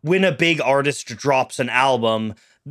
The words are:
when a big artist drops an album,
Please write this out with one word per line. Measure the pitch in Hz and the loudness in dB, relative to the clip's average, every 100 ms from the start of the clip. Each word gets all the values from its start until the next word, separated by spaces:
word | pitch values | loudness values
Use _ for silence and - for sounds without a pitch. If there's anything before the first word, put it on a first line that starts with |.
when | 151 190 | -2 2
a | 190 | 2
big | 123 170 156 | 2 0 2
artist | 123 139 143 - - | 2 2 0 -4 -8
drops | 113 143 131 123 - | -6 0 0 0 -4
an | 123 | -2
album, | 123 135 120 113 110 110 98 _ _ 147 | 2 2 2 0 -2 -4 -10 _ _ -20